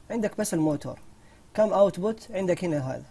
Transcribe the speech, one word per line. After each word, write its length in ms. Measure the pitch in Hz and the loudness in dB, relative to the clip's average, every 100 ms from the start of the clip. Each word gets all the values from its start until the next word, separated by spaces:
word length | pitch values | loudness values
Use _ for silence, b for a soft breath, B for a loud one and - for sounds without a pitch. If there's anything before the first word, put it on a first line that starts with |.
| - | -8
عندك 260 | 233 208 - | -4 -2 -2
بس 160 | 208 | -2
الموتور، 460 | 170 156 147 127 - - - b b b | 0 0 0 -6 -12 -16 -20 b b b
كم 360 | - 214 285 294 | 2 4 6 4
output 420 | 170 208 220 - | 4 -4 -4 -8
عندك 320 | 190 185 165 | -4 0 0
هنا 280 | 180 147 131 | 0 -2 -4
هذا 140 | 123 135 | -8 -12